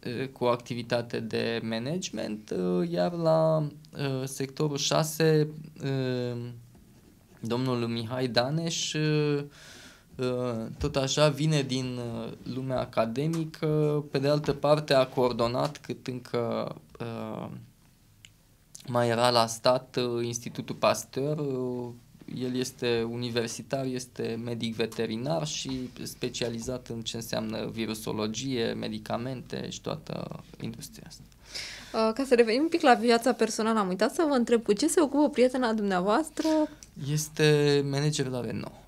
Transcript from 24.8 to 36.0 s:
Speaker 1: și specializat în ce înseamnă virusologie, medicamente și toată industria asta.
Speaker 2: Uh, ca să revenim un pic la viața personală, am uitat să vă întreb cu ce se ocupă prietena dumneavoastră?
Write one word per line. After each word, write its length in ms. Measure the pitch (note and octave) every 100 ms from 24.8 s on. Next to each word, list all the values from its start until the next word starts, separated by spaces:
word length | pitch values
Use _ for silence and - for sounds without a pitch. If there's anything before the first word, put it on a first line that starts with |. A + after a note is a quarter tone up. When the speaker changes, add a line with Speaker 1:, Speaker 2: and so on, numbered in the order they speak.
| A2+ - A2+ A2+ C3 E3 D3+
Speaker 1:
și 420 | - C3+ C3 B2+ -
specializat 840 | - - B2+ A#2 A#2+ A#2 A2+ B2+ -
în 140 | A2+
ce 140 | A2+ A#2
înseamnă 540 | A2+ A#2+ A2 A2 A2+
virusologie, 1000 | G#2+ A2 A2 - G#2+ G#2+ A2+ C3+ B2+ A2+
medicamente 960 | A2 A2 G#2+ G#2+ A2 B2 C3 - C2 -
și 120 | -
toată 640 | - - - G1+ - - - -
industria 420 | A2+ - - - -
asta. 160 | - - - - - - - -
Speaker 2:
Uh, 200 | A#3 A3
ca 100 | A3 C4+
să 80 | B3
revenim 260 | A#3 A#3
un 60 | D#4+
pic 140 | E4+
la 120 | D#4
viața 400 | A#3 A#3 A#3 B3
personală, 460 | A3+ A3 - G#3+ A3+
am 80 | F#3+
uitat 260 | F#3 E4
să 120 | E4 D#4+
vă 40 |
întreb 300 | C4+ A#3 A#3
cu 100 | A3+
ce 140 | G#3 D#4
se 140 | F#4
ocupă 280 | C#4+ C#4 D4
prietena 440 | - B3+ C4 B3
dumneavoastră? 760 | A3 G3+ F#3